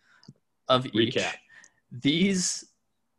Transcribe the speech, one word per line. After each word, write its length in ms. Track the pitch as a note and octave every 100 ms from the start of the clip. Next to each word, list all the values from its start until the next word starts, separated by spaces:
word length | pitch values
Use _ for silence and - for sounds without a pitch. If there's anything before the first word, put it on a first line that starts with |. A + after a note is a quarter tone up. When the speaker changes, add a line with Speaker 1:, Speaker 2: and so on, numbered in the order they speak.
| _ _ - - _ _ -
Speaker 1:
of 160 | B2+ B2+
each. 220 | G#2+ A2+ -
Speaker 2:
Recap. 180 | F2+ - _ - - _ _
Speaker 1:
These 720 | B2 C#3+ E3 G3 F#3 F3 - - _ _ _ _